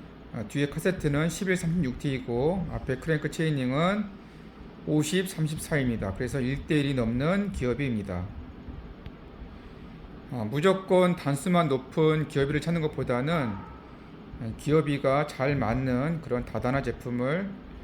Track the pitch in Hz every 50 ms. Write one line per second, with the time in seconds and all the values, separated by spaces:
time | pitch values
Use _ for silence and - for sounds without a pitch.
0 | - - - - - - - 120 107 - - 139 143 143 - 160 - 190 185 -
1 | - 151 143 147 160 170 165 - 202 185 180 175 - 165 165 180 147 123 123 -
2 | - 147 131 123 - - 117 120 135 160 190 190 165 139 117 113 - - 131 127
3 | - 160 156 151 - 147 - - 160 160 151 135 127 123 131 147 170 185 208 214
4 | 208 - - - - - - - - - - - - - - - - 156 151 151
5 | 147 - 175 190 185 190 - 160 156 147 156 - - - 165 143 131 123 113 104
6 | 107 95 95 - 127 117 139 139 123 127 139 139 - - 160 147 139 139 139 127
7 | 113 113 117 123 139 165 196 196 208 185 - - 127 123 117 143 143 131 117 104
8 | 95 98 90 90 90 98 - - - - - - - - - - - - - -
9 | - - - - - - - - - - - - - - - - - - - -
10 | - - - - - - 127 120 107 107 131 147 160 190 185 190 190 - 185 180
11 | 180 180 175 175 - 143 143 139 - 185 175 175 165 139 135 127 131 - - 165
12 | 156 156 156 156 147 - - 139 139 143 151 147 - 165 170 170 156 151 - 143
13 | 127 123 123 120 135 156 170 160 127 110 98 98 - - - - - - - -
14 | - - - - - - - - 117 113 107 - - 135 151 160 143 147 143 131
15 | - 135 135 147 156 151 - - 131 147 143 - 104 107 120 131 131 131 123 123
16 | 139 165 170 156 - - 123 123 120 - - 110 - 123 135 139 120 120 113 -
17 | - 123 120 120 123 135 156 185 202 196 - - - - - -